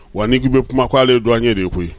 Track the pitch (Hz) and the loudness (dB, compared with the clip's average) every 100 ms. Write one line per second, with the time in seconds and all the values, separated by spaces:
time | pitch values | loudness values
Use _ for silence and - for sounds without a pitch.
0 | - 92 107 127 131 131 120 131 120 135 | -12 -6 0 0 2 0 0 -4 0 2
1 | 127 123 110 117 120 101 92 90 85 | 4 2 2 0 0 -2 -4 -6 -8